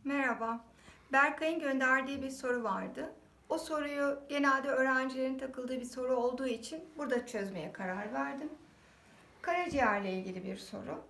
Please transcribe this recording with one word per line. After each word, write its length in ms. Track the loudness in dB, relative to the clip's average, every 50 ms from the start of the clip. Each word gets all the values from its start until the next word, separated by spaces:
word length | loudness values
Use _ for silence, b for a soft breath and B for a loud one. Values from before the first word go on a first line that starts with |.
| -2
Merhaba. 560 | 0 0 2 2 2 0 0 -2 -2 -2 -4 -6 -12 B B B B B B B 2
Berkay'ın 480 | 6 6 6 6 4 0 0 0 0 0
gönderdiği 600 | 0 0 2 4 6 6 6 6 4 0 -4 -4
bir 80 | -4 -6
soru 340 | -6 -6 -2 0 0 0 0
vardı. 500 | 0 -2 -2 -2 -6 -6 -6 -8 -8 -10 -14 -20 -20 -20 -20 -4 -2
O 80 | -2 -2
soruyu 600 | -2 -2 -2 -2 -2 -2 0 0 0 0 0 -2 -4 -4
genelde 380 | 0 4 6 6 6 6 4 2
öğrencilerin 680 | 2 4 4 4 4 4 2 0 0 0 0 0 0 -2
takıldığı 420 | -6 -8 -6 -6 -6 -4 -4 -4
bir 60 | -4
soru 300 | -6 -6 -4 0 2 2
olduğu 320 | 4 2 2 0 0 0 -2
için 360 | -2 -2 -4 -8 -10 -10 -10 -12 -8 -6
burada 280 | -2 0 0 0 0
çözmeye 480 | -2 -4 -4 -4 -4 -4 -6 -8 -8 -8
karar 400 | -6 -6 -4 -4 -4 -4 -4 -4
verdim. 360 | -4 -4 -4 -4 -6 -8 -8 -10 -12 -18 B B B B B B B B B B B B B B -8
Karaciğerle 720 | -2 0 0 2 0 0 2 4 4 4 4 2 0 0 -2
ilgili 300 | -2 -4 -4 -6 -6 -6
bir 140 | -8 -8 -8
soru. 460 | -10 -12 -12 -10 -8 -8 -8 -10 -10 -16